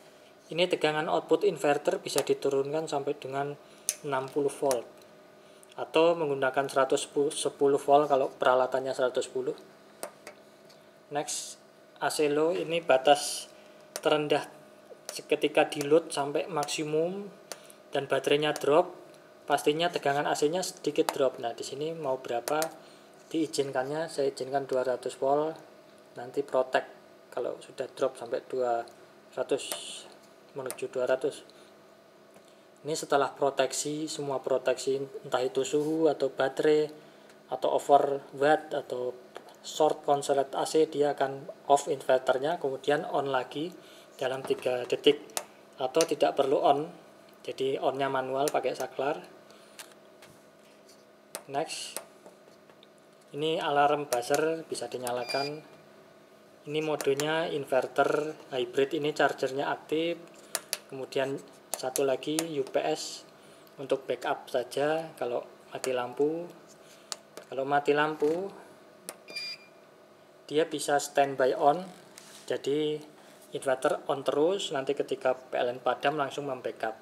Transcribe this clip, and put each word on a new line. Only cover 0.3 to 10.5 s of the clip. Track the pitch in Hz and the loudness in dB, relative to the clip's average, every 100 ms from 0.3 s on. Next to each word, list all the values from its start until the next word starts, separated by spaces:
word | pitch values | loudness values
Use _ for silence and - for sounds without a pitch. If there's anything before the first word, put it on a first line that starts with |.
| - - | -20 -6
Ini | 160 180 | 0 2
tegangan | 175 151 151 170 | 2 2 2 2
output | 170 - 165 202 | 0 2 4 4
inverter | 160 151 143 - 185 | 2 2 2 2 -2
bisa | - 143 | -2 -2
diturunkan | - 139 139 135 139 151 160 | 0 0 2 0 0 -2 -2
sampai | 143 139 147 | -4 -2 -6
dengan | 131 139 143 143 - - - - | -6 -4 -4 -8 -14 -12 -8 -6
enam | 151 135 135 | -4 -4 -2
puluh | 156 143 | 0 0
volt | - 143 123 110 - - - - - - - - | 0 0 0 -4 -16 -20 -20 -20 -20 -20 -20 -18
atau | - 127 160 165 | -12 -2 2 4
menggunakan | 170 147 139 135 135 139 | 4 0 0 0 0 0
seratus | 139 135 143 - 147 143 | 2 2 2 -2 0 0
sepuluh | - 147 - 139 139 | 0 -4 2 4 4
volt | - 143 151 | 6 6 6
kalau | 135 135 | 2 0
peralatannya | - 131 127 127 131 131 | 0 4 4 4 0 -2
seratus | 131 127 127 123 | 0 0 0 -2
sepuluh. | 131 127 - - - - - - - - - - | -2 -4 -6 -10 -20 -20 -14 -14 -14 -20 -20 -20